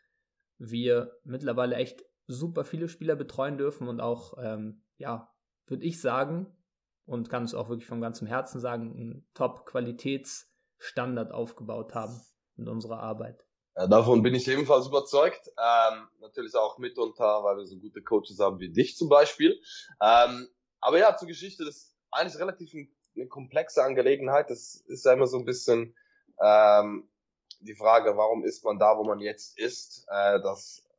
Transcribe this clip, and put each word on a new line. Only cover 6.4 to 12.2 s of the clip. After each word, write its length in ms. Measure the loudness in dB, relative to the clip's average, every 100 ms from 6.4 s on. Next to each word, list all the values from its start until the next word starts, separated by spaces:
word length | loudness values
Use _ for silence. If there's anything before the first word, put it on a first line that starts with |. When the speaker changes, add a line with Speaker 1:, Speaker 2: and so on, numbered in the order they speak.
| -10 _ _ _ _ _
Speaker 1:
und 240 | -10 -10 -6
kann 140 | -6
es 100 | -6
auch 160 | -8 -8
wirklich 200 | -10 -10
von 120 | -8
ganzem 280 | -8 -8 -8
Herzen 320 | -8 -8 -10
sagen, 320 | -8 -8 -10
einen 360 | -12 -14 -16 _
Top-Qualitätsstandard 2000 | -6 -6 -6 -10 -8 -8 -8 -8 -8 -10 -18 _ _ _ _ -12 -8 -6 -6 -8
aufgebaut 640 | -8 -10 -10 -12 -12 -10 -10
haben 240 | -10 -14